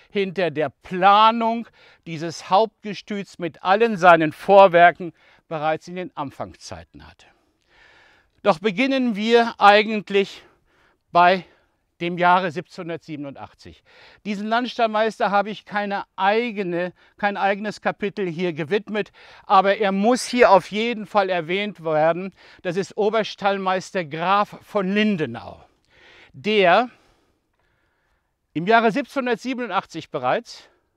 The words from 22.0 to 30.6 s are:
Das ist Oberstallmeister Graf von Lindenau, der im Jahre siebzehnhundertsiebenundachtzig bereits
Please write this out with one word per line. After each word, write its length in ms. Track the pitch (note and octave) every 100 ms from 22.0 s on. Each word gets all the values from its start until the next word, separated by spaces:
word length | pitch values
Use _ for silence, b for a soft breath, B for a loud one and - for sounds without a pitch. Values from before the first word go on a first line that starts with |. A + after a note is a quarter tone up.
| D#3+ E3+ F#3+ _ B B
Das 140 | F#3 F3
ist 200 | F#3+ -
Oberstallmeister 1080 | G3 A3 G3+ - G3 G3 F#3+ F#3 - G3
Graf 540 | D#3+ D3 F3 G3+ G#3 -
von 300 | _ G#3 F#3
Lindenau, 720 | G3+ G#3+ G3 C#3+ A2+ G2+ - _ _ _ b b b b
der 580 | C3 D#3+ G#3+ F3+ F#3 B3 b b b b b _ _ _ _ _ _ _ _ _ _ _
im 120 | D3+ F3
Jahre 240 | A3+ A3+
siebzehnhundertsiebenundachtzig 1200 | G#3 C4+ C#4+ B3 A#3 B3 B3 A#3+ F#3 - E3 -
bereits 580 | D3+ B2 E3+ A#3+ -